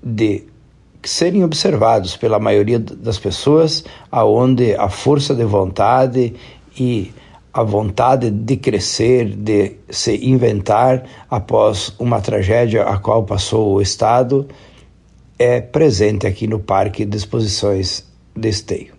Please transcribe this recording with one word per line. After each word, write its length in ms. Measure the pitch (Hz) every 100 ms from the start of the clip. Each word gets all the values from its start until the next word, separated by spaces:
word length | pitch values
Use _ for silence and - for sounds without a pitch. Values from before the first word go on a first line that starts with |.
de 400 | - 110 110 98 - - _ _ _ _
serem 400 | - - 170 202
observados 720 | 175 - - 127 110 113 90 -
pela 240 | 113 110
maioria 400 | 107 104 104 120
d-, 160 | 110 -
das 240 | 104 107
pessoas, 640 | 101 - - 151 160 - - - -
aonde 640 | 123 107 110 127 127 120
a 140 | 98 101
força 440 | - - 147 143
de 120 | 131
vontade 880 | 113 101 95 95 104 127 131 123 120 - - - - -
e 360 | 127 113 92 - - - _
a 100 | -
vontade 680 | 113 104 107 98 123 131 120
de 240 | 104 110 131
crescer, 720 | - 175 - - 113 127 110
de 480 | 101 107 104 98 - -
se 280 | - - - 127
inventar 760 | 131 120 104 95 107 127 127 127 - -
após 640 | 120 - 113 107 95 - -
uma 200 | 120 113
tragédia 600 | 95 107 92 113 120 110
a 160 | 101 98
qual 240 | 107 110
passou 520 | 98 101 - 110 107
o 60 | 98
estado, 680 | 98 - 110 120 123 135 139 - - - - _ _ _ _ _
é 240 | 123 120
presente 680 | 120 151 156 95 104 104 101
aqui 180 | 92 110
no 140 | 107
Parque 440 | 95 95 98 95
de 120 | 104 104
Exposições 880 | 95 120 110 98 104 95 95 - - _ _ -
de 120 | 110
Esteio. 460 | 95 - 90 -